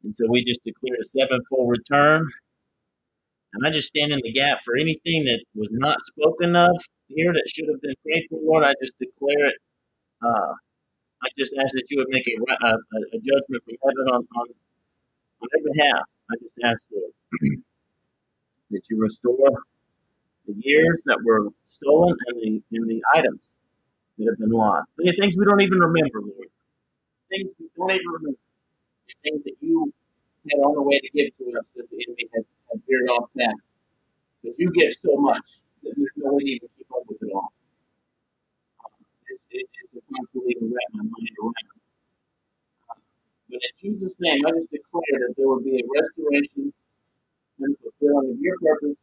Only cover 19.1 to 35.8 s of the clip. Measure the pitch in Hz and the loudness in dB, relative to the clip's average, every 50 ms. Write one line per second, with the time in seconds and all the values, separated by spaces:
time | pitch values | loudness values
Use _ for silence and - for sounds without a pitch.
19.1 | 107 - - 123 123 131 135 139 123 120 - _ _ _ _ _ _ _ _ _ | -2 -2 -2 0 2 4 4 4 4 2 -8 _ _ _ _ _ _ _ _ _
20.1 | _ _ _ _ _ _ _ 104 104 101 117 135 143 151 160 165 170 165 - 139 | _ _ _ _ _ _ _ -12 -12 -8 0 2 4 6 6 4 2 0 0 0
21.1 | 113 - 113 117 113 110 107 104 - _ _ _ _ _ - 139 147 160 175 180 | 0 0 4 4 4 4 2 0 -6 _ _ _ _ _ 2 4 6 6 6 4
22.1 | 170 - - 123 120 120 113 110 110 107 - _ 113 113 117 113 113 113 - 120 | 2 -2 -4 -8 -6 -4 -2 -2 -4 -4 -6 _ -8 -6 -4 -4 -4 -2 2 4
23.1 | 143 160 147 117 - - _ _ _ _ _ _ _ _ _ _ _ _ _ _ | 4 4 4 2 -2 -4 _ _ _ _ _ _ _ _ _ _ _ _ _ _
24.1 | _ - 110 113 107 107 110 107 113 113 110 107 95 78 - _ _ - 165 180 | _ -2 -2 -2 0 0 0 0 2 4 4 4 2 0 -2 _ _ 0 0 0
25.1 | 175 185 196 208 170 180 208 196 208 202 196 185 185 185 175 160 165 165 156 135 | 2 4 2 2 2 4 4 4 6 6 4 4 4 4 4 4 4 2 2 0
26.1 | - 107 101 104 98 98 95 - _ _ _ _ _ _ _ _ _ _ _ _ | -2 -8 -10 -10 -14 -16 -20 -20 _ _ _ _ _ _ _ _ _ _ _ _
27.1 | _ _ _ _ - 196 190 185 - _ 165 - _ - 180 - 190 - - 170 | _ _ _ _ -8 -6 -6 -8 -12 _ -20 -20 _ -4 -2 0 0 0 -2 -4
28.1 | - - 156 147 135 _ _ _ _ _ _ _ _ _ _ _ _ _ _ _ | -8 -6 -6 -8 -8 _ _ _ _ _ _ _ _ _ _ _ _ _ _ _
29.1 | - _ _ 302 311 294 294 - - _ 294 330 330 330 320 294 - _ _ _ | -20 _ _ -6 -6 -4 -8 -10 -12 _ -2 0 0 2 0 -2 -6 _ _ _
30.1 | _ _ _ _ _ _ _ 147 143 143 139 143 147 147 139 139 139 139 - - | _ _ _ _ _ _ _ -4 0 2 2 2 2 2 2 2 2 2 0 -2
31.1 | _ 147 143 139 _ _ 131 123 120 120 - _ _ 123 117 - 117 - 120 120 | _ 0 0 0 _ _ -12 -8 -8 -8 -10 _ _ -16 -16 -14 -12 -12 -10 -10
32.1 | 120 120 117 113 - 113 110 _ _ _ _ _ 117 113 - - 131 127 123 123 | -10 -12 -12 -6 -6 -6 -6 _ _ _ _ _ -12 -12 -2 -2 0 0 2 2
33.1 | 123 120 117 - _ 127 120 117 - - _ _ _ _ _ _ _ _ _ _ | 0 0 -2 -4 _ -2 -2 -2 -2 -4 _ _ _ _ _ _ _ _ _ _
34.1 | _ _ _ _ _ _ - 117 - - 175 180 - 175 160 143 147 - - 165 | _ _ _ _ _ _ -14 -14 -4 -2 -2 0 4 4 2 2 2 -2 2 2
35.1 | 143 139 143 139 - - - _ _ _ _ _ _ _ | 2 4 4 2 2 0 -4 _ _ _ _ _ _ _